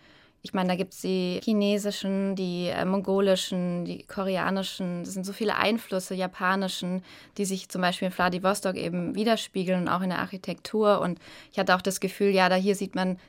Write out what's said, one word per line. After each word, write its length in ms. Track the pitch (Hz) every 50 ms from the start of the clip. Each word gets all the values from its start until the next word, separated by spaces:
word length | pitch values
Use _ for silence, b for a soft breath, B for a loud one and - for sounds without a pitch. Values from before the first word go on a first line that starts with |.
| b b b b b b b b
ich 120 | - - -
meine, 160 | 196 185 180
da 60 | 180
gibt's 260 | 180 185 185 - -
die 400 | - 180 190 185 180 180 180 185 -
chinesischen, 920 | 226 220 208 202 202 208 208 202 208 202 - - 190 196 196 196 196 196 190
die, 300 | 190 180 175 175 175 175
äh, 160 | - - -
mongolischen, 960 | 185 190 202 190 190 196 196 202 196 185 185 - - 190 180 180 180 175 175 170
die 200 | 175 180 - - -
koreanischen, 960 | - 208 190 190 190 175 165 175 190 190 190 190 - - 190 175 175 175 175
das 100 | 185 190
sind 120 | 190 185
so 80 | 196 202
viele 220 | - 233 208 - -
Einflüsse, 580 | - 202 220 226 - - 202 185 185 - 196
japanischen, 880 | 185 185 185 185 - 196 180 190 196 196 185 - - - 175 180 185 185 B B B B B B -
die 60 | 202
sich 240 | 190 190 185 - -
zum 140 | - 185
Beispiel 240 | 180 180 185 - 190 185
in 60 | 185
Vladivostok 640 | - 180 180 175 175 190 185 202 - - 190 185 -
eben 380 | - 170 170 180 175 165 -
widerspiegeln 680 | 190 208 233 226 220 - - - 190 185 180 185 180
und 80 | 175 160
auch 120 | - 180
in 80 | 190 185
der 100 | 175 -
Architektur. 840 | - 185 - 185 - - 175 - - - - 214 214 208 202 -
Und 180 | - 175 170 - B B B B B B
ich 80 | B -
hatte 160 | 190 185 180
auch 60 | 185
das 180 | - 196 185 -
Gefühl, 300 | - 185 - - 202 202
ja, 180 | 196 185 185 180
da 80 | 185
hier 200 | 185 190 202 196
sieht 200 | 190 196 185 -
man, 240 | 185 185 185 180 B B